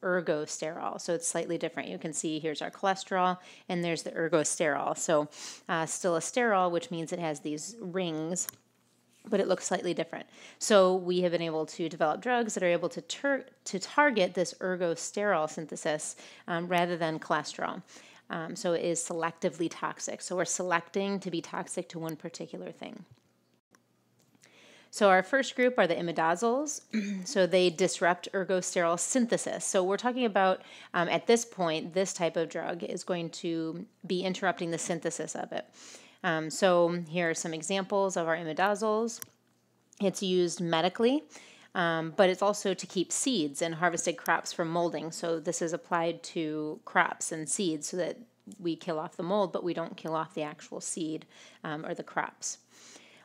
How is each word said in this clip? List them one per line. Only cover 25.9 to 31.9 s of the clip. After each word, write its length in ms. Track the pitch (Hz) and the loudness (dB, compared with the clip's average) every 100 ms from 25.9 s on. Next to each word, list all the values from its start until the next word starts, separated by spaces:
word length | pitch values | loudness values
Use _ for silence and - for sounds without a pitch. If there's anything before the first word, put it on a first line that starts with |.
| 165 | 2
imidazoles. 840 | 170 165 160 180 233 254 302 - - | 0 0 2 2 2 0 -2 -8 -6
<clears throat> 320 | 220 202 196 180 | -4 -4 -6 -2
So 200 | 202 180 | 2 4
they 240 | 185 180 | 6 4
disrupt 600 | 165 180 - 175 180 - | 4 0 2 2 2 -2
ergosterol 640 | 196 175 185 180 190 170 170 | -4 0 0 0 0 2 2
synthesis. 640 | - 262 233 180 - - - | 0 2 2 0 -2 -4 0
So 180 | 196 | 2
we're 140 | 180 196 | 2 0
talking 280 | 247 254 240 | 0 0 2
about, 360 | 196 190 185 - - - | 4 4 2 -4 -20 -6
um, 160 | 180 170 | -2 2
at 180 | 165 - | 2 4
this 180 | 233 - | 4 4
point, 480 | - 170 160 165 | -2 0 0 -2